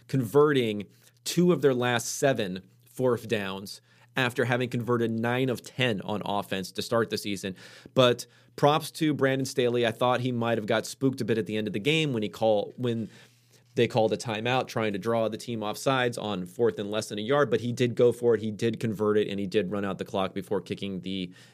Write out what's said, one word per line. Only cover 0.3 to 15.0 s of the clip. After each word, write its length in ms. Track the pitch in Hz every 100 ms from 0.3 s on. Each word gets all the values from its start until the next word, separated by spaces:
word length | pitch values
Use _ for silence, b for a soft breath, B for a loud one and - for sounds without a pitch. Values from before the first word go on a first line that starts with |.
| 139 151 135 113 104 95 b b b -
two 260 | - 175
of 100 | 160
their 120 | 139
last 320 | 123 123 120 -
seven 560 | - 143 117 101 92 - _ _
fourth 420 | - 127 113 107
downs 540 | 110 98 98 98 - b b b -
after 300 | 123 120 120
having 240 | 123 123
converted 420 | 123 110 120 117
nine 380 | 113 117 123 131
of 120 | 113
ten 380 | - - 127 101
on 200 | - 104
offense 480 | - 101 98 98 92
to 100 | -
start 280 | - 117 113
the 80 | 104
season. 380 | 107 98 101 92 B B B
But 340 | - 123 120 - b b -
props 360 | 143 156 156
to 220 | - 156
Brandon 320 | 120 135 135 131
Staley. 400 | - 120 120 117
I 60 |
thought 300 | 117 123 120
he 100 | 127
might 260 | 120 113 113
have 100 | 104
got 180 | 113 -
spooked 340 | - 135 135
a 60 | 113
bit 120 | 110
at 100 | 101
the 100 | 107
end 100 | 107
of 60 |
the 60 | 101
game 340 | 101 160 156
when 100 | 117
he 60 | 104
call-, 440 | - 110 104 - -
when 320 | 123 113 104 B B B B B _
they 140 | - 117
called 260 | 120 110
a 40 | 104
timeout 500 | 120 107 117 127 -
trying 260 | 123 110
to 60 |
draw 280 | 101